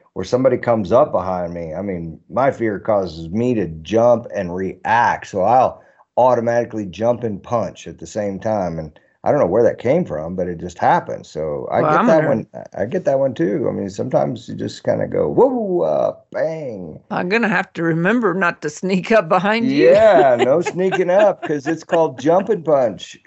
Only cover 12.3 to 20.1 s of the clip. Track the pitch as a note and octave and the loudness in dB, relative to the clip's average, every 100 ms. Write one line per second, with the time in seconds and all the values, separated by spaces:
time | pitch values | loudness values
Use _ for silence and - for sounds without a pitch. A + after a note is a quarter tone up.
12.3 | B2 - - - - G#2+ C#3+ D3 C3+ C3+ | -2 -4 -14 -12 -8 -4 -4 0 0 0
13.3 | A#2 E3 F#3 G#2 G2 G2 G2 A#2+ D3+ C#3+ | 0 -2 -2 -2 -4 -6 -6 -2 0 -2
14.3 | A#2 - - - - - - F#2 F2 E2+ | -4 -10 -8 -8 -6 -2 -2 -2 -2 0
15.3 | - B3+ B3+ G#3 F3 D#2+ C#2+ A1 - _ | 4 2 2 -2 -2 0 0 -2 -4 _
16.3 | G#2+ D3 D#3+ C#3 G#2+ E2+ - - - F3+ | -6 -4 -6 -10 -10 -12 -14 -8 -6 -2
17.3 | A3 A3 F#3 F#3+ - E3 D#3+ F3 A#3+ A3 | 0 0 -2 -4 -4 -2 0 2 2 0
18.3 | E3+ F3 - D3+ - F#3 F#3+ E3+ A3 D#3+ | 0 -2 -2 -8 -6 -2 -2 2 2 2
19.3 | F#3 G3 A3+ A#3+ C#4 B4 C5+ A4 | 0 2 0 0 4 6 8 8